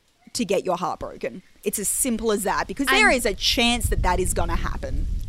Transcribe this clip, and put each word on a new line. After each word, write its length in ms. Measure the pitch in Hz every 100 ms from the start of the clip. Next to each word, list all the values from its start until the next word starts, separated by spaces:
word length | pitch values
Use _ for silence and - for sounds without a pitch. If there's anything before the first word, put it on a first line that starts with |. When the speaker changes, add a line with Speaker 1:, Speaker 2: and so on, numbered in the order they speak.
| _ _ -
Speaker 1:
to 120 | - 190
get 180 | 185
your 120 | 185 175
heart 220 | 160 -
broken. 420 | 110 - - 190 - -
It's 160 | - 208
as 100 | 190
simple 420 | - 269 220 226
as 100 | 208
that, 220 | 190 151 170
because 200 | 190 277
there 220 | 415 415
Speaker 2:
And 80 | 262
Speaker 1:
is 100 | 226
a 80 |
chance 560 | 196 - - 240 240 -
that 120 | 208
that 160 | 185 185
is 140 | 180
gonna 240 | 180 165 165
happen. 500 | 170 - 131 139 - -